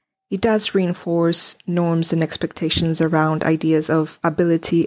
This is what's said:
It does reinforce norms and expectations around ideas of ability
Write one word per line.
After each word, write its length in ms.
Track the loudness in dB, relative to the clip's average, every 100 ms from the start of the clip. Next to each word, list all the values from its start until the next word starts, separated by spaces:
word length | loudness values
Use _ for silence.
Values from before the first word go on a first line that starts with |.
| _ _ -8
It 100 | -2
does 320 | 0 0 0
reinforce 840 | 0 0 -2 -2 0 2 2 0 -2 -4
norms 460 | -2 0 0 0
and 100 | 0
expectations 800 | -2 -4 -6 -4 -4 0 0 0
around 420 | 0 2 2 0
ideas 480 | 0 0 2 0 2
of 300 | 0 -2 -4
ability 640 | -2 0 0 0 0 0